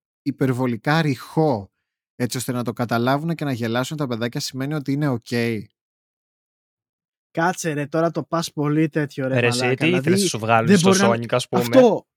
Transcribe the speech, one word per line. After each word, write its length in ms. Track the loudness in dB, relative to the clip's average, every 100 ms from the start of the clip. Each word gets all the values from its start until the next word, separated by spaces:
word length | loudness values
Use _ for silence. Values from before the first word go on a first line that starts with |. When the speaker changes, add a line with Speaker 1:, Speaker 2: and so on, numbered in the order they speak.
| _ _
Speaker 1:
υπερβολικά 800 | -8 -2 -2 0 -2 -2 0 0
ρηχό, 680 | 0 -4 -4 0 0 0 -6 _ _ _ _ -6
έτσι 220 | -6 -4
ώστε 140 | -6
να 120 | -6
το 100 | -6
καταλάβουν 640 | -6 -2 0 0 0 -2 -4
και 100 | -4
να 60 |
γελάσουν 460 | -4 -4 -4 -4 -6
τα 100 | -6
παιδάκια, 320 | -4 -4 -6
σημαίνει 340 | -8 -8 -6
ότι 180 | -4 -4
είναι 160 | -2 -2
οκ. 160 | -2 -4 -2 -2 -4 -10 _ _ _ _ _ _ _ _ _ _ _ _ _ _ _ _
Speaker 2:
Κάτσε, 420 | -2 -2 -2 -4
ρε, 140 | -4 -4
τώρα 240 | -2 -2
το 120 | -2
πας 280 | -4 -4 -4
πολύ 360 | -4 0 0 0
τέτοιο, 380 | -2 -4 -4 -2
ρε, 120 | 2
Speaker 3:
Ρε, 80 | 2
εσύ, 120 | 0
Speaker 2:
μαλάκα. 220 | 0 0 0
Speaker 3:
τι 20 |
ήθελες 140 | 2
Speaker 2:
Δηλαδή, 180 | 2 2
Speaker 3:
να 60 | 2
σου 100 | -2
βγάλουν 280 | 2 4 6
Speaker 2:
δεν 100 | 6
Speaker 3:
στο 120 | 6
Speaker 2:
μπορεί 100 | 6
να, 100 | 4
Speaker 3:
Sonic, 240 | 2 0 -2
ας 120 | 0
πούμε; 140 | -2
Speaker 2:
αυτό, 460 | 4 6 6 4 -4